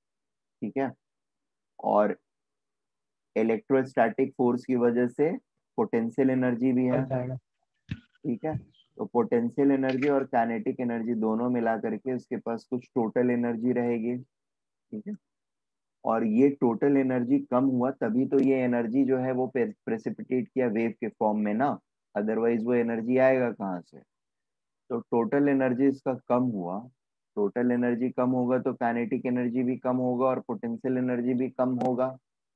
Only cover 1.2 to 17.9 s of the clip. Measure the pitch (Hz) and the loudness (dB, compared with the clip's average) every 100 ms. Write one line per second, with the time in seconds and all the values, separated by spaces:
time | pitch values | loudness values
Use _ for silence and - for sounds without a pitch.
1.2 | _ _ _ _ _ _ 107 104 104 - | _ _ _ _ _ _ 0 2 2 -2
2.2 | _ _ _ _ _ _ _ _ _ _ | _ _ _ _ _ _ _ _ _ _
3.2 | _ - 113 110 - 135 131 131 117 104 | _ -2 0 0 2 0 0 2 0 2
4.2 | 135 - 123 120 123 123 120 117 123 123 | -2 0 0 0 0 2 2 2 0 0
5.2 | 147 185 - _ _ - 110 117 113 - | -2 -2 -10 _ _ -4 -2 0 -2 0
6.2 | 131 131 127 117 131 127 127 127 131 127 | 2 2 0 0 0 2 2 0 0 -4
7.2 | 127 131 - _ _ _ _ - _ _ | -4 -8 -14 _ _ _ _ -14 _ _
8.2 | - 113 156 151 - _ _ - 107 120 | -6 -4 -4 -6 -10 _ _ -10 -4 -2
9.2 | 113 120 120 120 139 135 131 131 143 139 | 0 0 0 2 2 2 0 0 2 0
10.2 | 139 123 117 117 110 127 123 117 113 113 | 0 0 0 -2 -4 -4 -4 -2 -2 -2
11.2 | 110 110 123 123 117 113 113 107 135 127 | 0 0 0 0 0 -2 -2 -4 -4 -6
12.2 | - 117 113 113 - 127 123 - 113 127 | -6 -8 -6 -8 -6 -8 -4 -2 0 2
13.2 | 123 123 120 113 123 120 120 120 113 123 | 2 2 -2 -2 0 0 0 -2 -2 -6
14.2 | 127 _ _ _ _ _ _ - 196 208 | -10 _ _ _ _ _ _ -12 -10 -12
15.2 | _ _ _ _ _ _ _ _ - 113 | _ _ _ _ _ _ _ _ -2 0
16.2 | 113 110 139 139 123 110 143 139 131 127 | 2 4 4 4 0 2 2 2 2 0
17.2 | 120 139 139 123 135 123 123 | 0 0 2 0 2 2 0